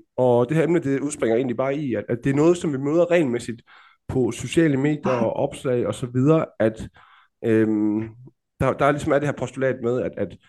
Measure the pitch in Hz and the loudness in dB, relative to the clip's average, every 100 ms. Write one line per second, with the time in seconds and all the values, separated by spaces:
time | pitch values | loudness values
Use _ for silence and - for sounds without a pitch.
0 | _ - 127 120 120 160 151 170 135 139 | _ 0 2 4 2 0 2 0 0 -2
1 | 143 - 123 113 131 117 131 143 143 104 | -4 -2 0 0 0 -2 -4 -4 -4 -4
2 | - 117 143 135 160 175 175 135 143 160 | -4 -4 0 2 4 2 0 -4 0 0
3 | 170 175 143 117 120 110 _ - - _ | 2 2 2 -2 -6 -12 _ -20 -20 _
4 | _ 135 127 123 123 - 165 131 143 147 | _ -2 0 -2 -2 2 2 2 0 0
5 | 127 127 113 - 127 - 139 123 98 - | 0 0 0 0 -4 -4 -2 -2 -2 -4
6 | 123 123 139 160 - _ 113 113 - _ | -4 0 2 2 0 _ -2 -2 -14 _
7 | - _ _ _ 117 110 110 107 107 107 | -20 _ _ _ 2 2 4 2 0 0
8 | 110 110 - _ _ _ 135 113 143 147 | -6 -14 -20 _ _ _ -2 2 0 0
9 | 156 143 143 - 123 - 131 123 117 123 | 0 0 0 -4 -8 -4 -4 -2 -2 -2
10 | - - 101 - | -4 -4 -8 -8